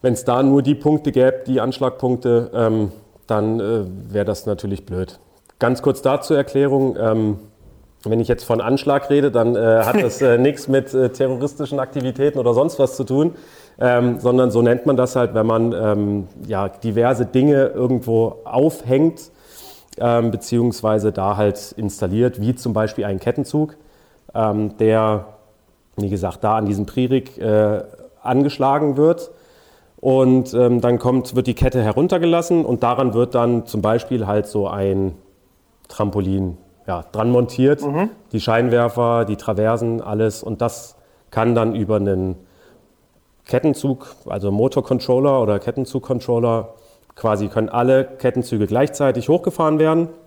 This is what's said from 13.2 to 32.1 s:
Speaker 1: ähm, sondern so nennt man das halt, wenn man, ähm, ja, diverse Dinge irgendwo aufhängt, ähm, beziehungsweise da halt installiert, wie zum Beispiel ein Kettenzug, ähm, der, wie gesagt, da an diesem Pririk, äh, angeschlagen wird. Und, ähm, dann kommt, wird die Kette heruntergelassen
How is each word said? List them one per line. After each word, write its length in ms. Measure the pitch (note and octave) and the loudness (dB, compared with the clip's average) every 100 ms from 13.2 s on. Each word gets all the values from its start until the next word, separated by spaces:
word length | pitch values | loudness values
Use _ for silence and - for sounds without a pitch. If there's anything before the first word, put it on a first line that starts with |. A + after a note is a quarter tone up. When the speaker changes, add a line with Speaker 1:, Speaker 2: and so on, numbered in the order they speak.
| E3 - - - - - | 0 -2 -20 -20 -20 -2
Speaker 1:
ähm, 400 | B2 B2 B2 A#2 | 2 2 2 0
sondern 320 | B2 B2+ B2 | 2 4 4
so 100 | G#2+ | 4
nennt 240 | A#2 B2 C3+ | 4 2 2
man 120 | B2+ | 2
das 180 | A#2+ C3 | 0 0
halt, 180 | A#2+ | 0
wenn 120 | A2 A2 | 0 2
man, 260 | A2+ A#2 | 2 0
ähm, 540 | A#2 G#2+ G#2 G#2 G2+ F#2 - - | 0 0 0 0 -2 -6 -14 -8
ja, 200 | G2+ G2 | -4 -4
diverse 560 | - A2+ G#2+ A#2+ A#2+ A#2+ | -6 -4 0 2 0 0
Dinge 420 | B2+ C#3+ C#3 C3+ | 2 4 4 2
irgendwo 680 | G2 B2 B2 A2+ A2+ A2+ - | 0 0 0 0 0 0 -4
aufhängt, 880 | - A#2+ D#3 - A#2+ C3+ D#3+ E3 - _ - - - - _ - | -4 0 0 0 0 2 2 0 -20 _ -20 -20 -20 -20 _ -4
ähm, 320 | A#2+ A#2 A#2 | 0 2 0
beziehungsweise 800 | G#2 - A#2+ A#2+ - G#2+ G#2+ G#2+ | -4 -2 0 0 0 0 0 0
da 260 | G2 F#2+ G#2 | -2 -2 0
halt 340 | G#2 G2+ - - | 0 -2 -12 -8
installiert, 640 | G#2 - F#2 G2+ B2 A#2+ | -8 -4 -4 0 0 0
wie 120 | G#2+ B2 | -4 -2
zum 180 | B2 | -4
Beispiel 320 | G#2+ G#2+ - G2+ | -2 -2 -4 -4
ein 140 | F#3+ | -4
Kettenzug, 560 | - B2 C3 D3+ D3+ - _ _ _ _ - | -4 -4 -2 -2 -4 -6 _ _ _ _ -10
ähm, 440 | - A2 G#2+ G#2+ - | -2 0 0 -4 0
der, 480 | A2 A2 A2 G#2+ F2+ - _ _ _ _ _ - | 2 4 2 0 -6 -20 _ _ _ _ _ -8
wie 120 | G2+ | -4
gesagt, 340 | G2 F2+ - | -2 -4 -2
da 140 | G#2+ A2 | 0 0
an 80 | G#2 | 0
diesem 200 | G2+ G2+ | -2 -2
Pririk, 500 | - B2+ C3 B2+ - | -2 0 0 -2 -8
äh, 460 | A2 G#2+ G#2 G#2 - - - _ | 0 2 2 0 -6 -18 -20 _
angeschlagen 760 | A#2+ B2+ C#3+ - C3+ C#3+ D3+ C3+ | -2 2 0 0 0 2 0 2
wird. 320 | D#3 E3+ - - _ _ _ _ _ _ | 2 2 -4 -18 _ _ _ _ _ _
Und, 540 | B2+ C3 C3 B2+ B2 A#2 | 0 4 4 4 2 2
ähm, 260 | A#2+ B2 | 2 4
dann 160 | A#2+ A#2+ | 2 2
kommt, 380 | B2+ C3 B2 B2 | 2 0 0 -2
wird 100 | B2+ | -2
die 60 | |
Kette 300 | A#2 B2+ B2+ | 0 0 2
heruntergelassen 840 | A2 A#2 F3 | 0 2 2